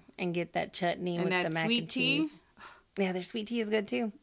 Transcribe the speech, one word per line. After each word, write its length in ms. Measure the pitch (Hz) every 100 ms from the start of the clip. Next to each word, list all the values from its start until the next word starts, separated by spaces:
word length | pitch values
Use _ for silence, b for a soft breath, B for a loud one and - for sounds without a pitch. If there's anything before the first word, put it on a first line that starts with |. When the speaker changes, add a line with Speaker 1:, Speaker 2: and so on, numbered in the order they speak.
Speaker 1:
out. 80 | - -
Speaker 2:
and 160 | 180
get 200 | 175 170
that 200 | 175 160
chutney 440 | - 175 - 180 170
Speaker 1:
And 80 |
Speaker 2:
with 80 | 185
Speaker 1:
that 100 | 185
Speaker 2:
the 80 | 175
mac 140 | 160 160
Speaker 1:
sweet 140 | 233
Speaker 2:
and 100 | 160
Speaker 1:
tea. 280 | 254 254 277
Speaker 2:
cheese. 220 | 311 - - B B B _ -
Yeah, 140 | 190
their 140 | 185
sweet 240 | 180 - 214
tea 100 | 233
is 100 | 208
good 200 | 214 208
too. 240 | 247 226 -